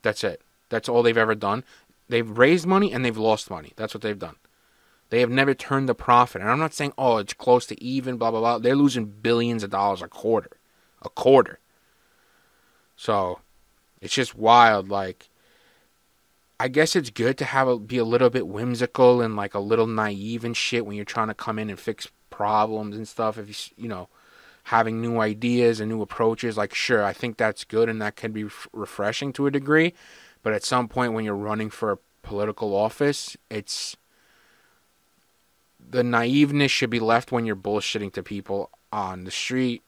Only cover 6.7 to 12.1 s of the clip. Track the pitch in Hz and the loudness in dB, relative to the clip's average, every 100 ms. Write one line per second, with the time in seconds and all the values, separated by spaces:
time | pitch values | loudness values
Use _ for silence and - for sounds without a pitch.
6.7 | - 143 - 131 113 98 - - 123 - | -4 -6 0 2 2 0 -4 4 4 4
7.7 | 107 120 135 127 120 113 113 117 120 120 | -10 -6 -4 -4 -2 0 2 2 2 2
8.7 | 139 143 123 107 101 110 117 120 113 98 | 4 4 2 -6 -4 0 2 2 -2 -4
9.7 | 95 101 95 82 - 107 110 - - _ | -2 0 -2 -8 -6 0 0 -2 -20 _
10.7 | _ _ _ - - 127 135 - - _ | _ _ _ -14 0 6 6 6 -4 _
11.7 | _ _ _ _ | _ _ _ _